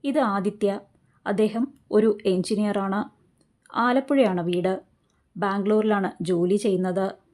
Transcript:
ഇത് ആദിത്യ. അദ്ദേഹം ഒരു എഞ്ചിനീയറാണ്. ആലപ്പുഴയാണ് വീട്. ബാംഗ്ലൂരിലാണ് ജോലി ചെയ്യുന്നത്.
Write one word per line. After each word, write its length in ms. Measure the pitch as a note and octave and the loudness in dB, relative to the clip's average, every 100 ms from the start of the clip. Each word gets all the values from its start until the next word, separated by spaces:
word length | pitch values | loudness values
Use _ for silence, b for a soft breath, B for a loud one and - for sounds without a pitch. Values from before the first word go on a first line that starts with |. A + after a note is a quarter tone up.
ഇത് 160 | C#4 C#4+ B3 | -2 0 0
ആദിത്യ. 460 | G3+ G3 G#3 G3+ G3+ - _ _ _ - | 0 -2 -2 -2 -2 -10 _ _ _ -6
അദ്ദേഹം 380 | G3 G#3+ G#3+ C4 - _ G#3+ | 0 0 0 -6 -6 _ 2
ഒരു 120 | A3 G#3 G#3 | 4 2 0
എഞ്ചിനീയറാണ്. 680 | F#3 F3+ G#3 G#3 G3+ G3 G3 B3 _ _ _ _ _ _ - A#3+ | 0 0 -2 0 -2 -2 -4 -6 _ _ _ _ _ _ -2 0
ആലപ്പുഴയാണ് 560 | B3 C4+ C#4+ A3+ F3+ E3+ | 0 2 2 4 2 -2
വീട്. 240 | F3+ F3+ F#3+ - _ _ _ _ - | 0 -2 -4 -8 _ _ _ _ -6
ബാംഗ്ലൂരിലാണ് 760 | G3 G3 G3+ G#3+ G#3+ G3+ F#3 - E3+ | -4 -2 0 2 2 0 -2 -4 -2
ജോലി 280 | F3 F3+ G3+ | 0 2 2
ചെയ്യുന്നത്. 440 | A3 F#3 F#3 F3+ F#3+ - _ | 2 0 0 -2 -4 -6 _